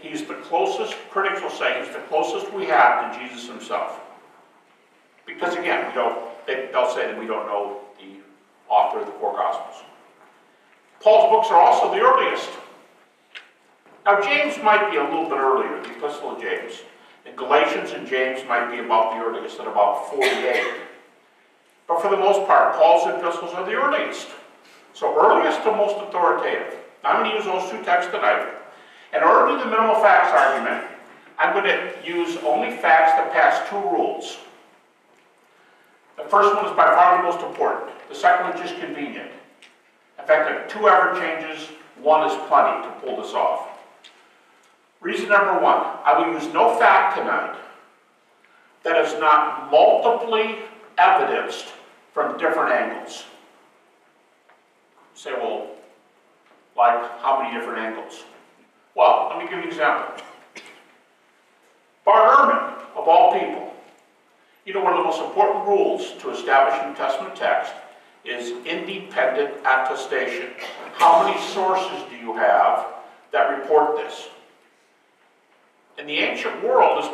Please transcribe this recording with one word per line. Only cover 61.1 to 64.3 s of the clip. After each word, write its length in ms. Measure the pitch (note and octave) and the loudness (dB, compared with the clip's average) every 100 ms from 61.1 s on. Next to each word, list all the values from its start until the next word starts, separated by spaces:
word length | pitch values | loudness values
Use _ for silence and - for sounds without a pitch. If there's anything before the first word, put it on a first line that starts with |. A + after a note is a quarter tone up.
| _ _ _ _ _ _ _ _ _ | _ _ _ _ _ _ _ _ _
Bart 340 | - A3 A3 G#3 | 4 6 6 6
Ehrman, 360 | - - - - - | 4 0 -4 -12 -14
of 140 | - - | -4 4
all 240 | - - | 6 6
people, 420 | F#3 - - - - - _ _ _ _ | 4 -2 -6 -12 -16 -20 _ _ _ _